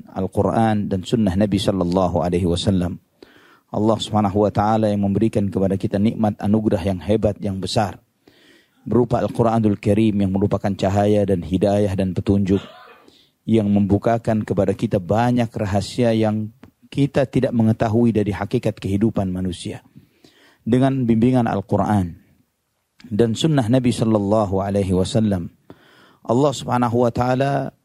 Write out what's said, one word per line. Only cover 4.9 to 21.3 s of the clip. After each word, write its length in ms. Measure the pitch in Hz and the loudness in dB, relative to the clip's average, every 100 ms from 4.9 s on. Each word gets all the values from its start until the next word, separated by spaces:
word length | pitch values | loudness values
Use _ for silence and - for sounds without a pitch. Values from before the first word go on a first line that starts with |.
yang 160 | 104 98 | 0 0
memberikan 400 | 101 113 113 101 | 0 0 0 -2
kepada 320 | 92 95 95 | 0 0 0
kita 160 | 107 98 | -2 0
nikmat 400 | 107 - 110 101 | 0 0 -2 -2
anugerah 480 | 101 107 107 101 | 0 0 2 0
yang 160 | 90 92 | -2 -4
hebat, 400 | 85 107 104 101 | 0 0 0 -2
yang 240 | 104 95 | -4 -6
besar, 320 | 92 - 101 87 _ _ _ _ _ _ _ _ | -4 -2 -2 -4 _ _ _ _ _ _ _ _
berupa 400 | - 113 120 123 | -2 0 2 0
Al-Qur'anul 560 | 101 - 117 113 107 101 | -2 0 0 2 0 0
Karim 400 | - 104 110 101 | 0 2 2 0
yang 160 | 98 98 | 0 0
merupakan 320 | 101 98 104 95 | 0 0 -4 -2
cahaya 480 | 98 101 104 104 | -2 0 2 2
dan 160 | 98 95 | 2 -2
hidayah 560 | 80 92 101 101 104 98 | -2 0 2 2 0 0
dan 160 | 95 | -2
petunjuk, 480 | 90 - 101 95 98 - - - - - _ _ _ - | -2 0 0 2 0 -2 -14 -20 -20 -20 _ _ _ -2
yang 240 | 113 104 | 0 2
membukakan 720 | 101 101 101 120 113 - 110 | 2 2 0 0 -2 0 -2
kepada 320 | 107 98 95 - | -2 0 0 -2
kita 240 | 113 104 | -2 -2
banyak 480 | 87 104 120 123 113 | 0 0 2 0 -2
rahasia 640 | - 104 101 95 - 120 | -4 -4 -2 -4 -2 0
yang 400 | 110 110 107 107 - - _ _ | 2 0 -2 -6 -12 -20 _ _
kita 320 | - 139 147 | -2 -2 0
tidak 320 | 131 - 123 | 0 0 0
mengetahui 560 | 120 110 110 117 110 120 | 2 2 2 0 2 2
dari 240 | 107 101 | 2 0
hakikat 400 | 87 101 123 113 | -2 -4 -2 -4
kehidupan 560 | - 95 98 110 107 95 | -4 -4 0 0 0 -4
manusia. 480 | 90 92 87 - - - - - _ _ _ _ _ - | -4 -6 -6 -10 -12 -16 -20 -20 _ _ _ _ _ -2
Dengan 400 | 123 135 135 117 | 2 2 0 0
bimbingan 400 | 113 120 | 2 4